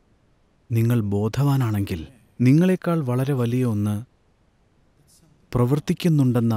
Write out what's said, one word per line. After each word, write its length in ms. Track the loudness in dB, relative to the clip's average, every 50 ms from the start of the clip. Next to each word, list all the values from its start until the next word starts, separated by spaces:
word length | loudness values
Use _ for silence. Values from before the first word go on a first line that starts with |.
| _ _ _ _ _ _ _ _ _ _ _ _ _ -4
നിങ്ങൾ 280 | -2 0 0 2 0 0 0 -2 -2
ബോധവാനാണെങ്കിൽ, 880 | -2 -2 -2 -2 0 0 0 0 0 0 -2 -2 -2 -4 -4 -6 -8 -8 -12 -18 _ _ _ _ 0
നിങ്ങളെക്കാൾ 580 | 2 4 4 4 4 2 0 0 -2 -2 -2 -2 -2 -2
വളരെ 260 | -2 -2 -2 -2 -2
വലിയ 300 | -2 -2 -2 0 0 0 0 0
ഒന്ന് 200 | -2 -2 -2 -4 -4 -8 _ _ _ _ _ _ _ _ _ _ _ _ _ _ _ _ _ _ _ _ _ _ _ _ _ _ _ _ -6 -2
പ്രവർത്തിക്കുന്നുണ്ടെന്ന 1000 | 0 0 2 0 -2 0 -2 -4 -2 0 2 2 4 2 2 2 2 0 0 0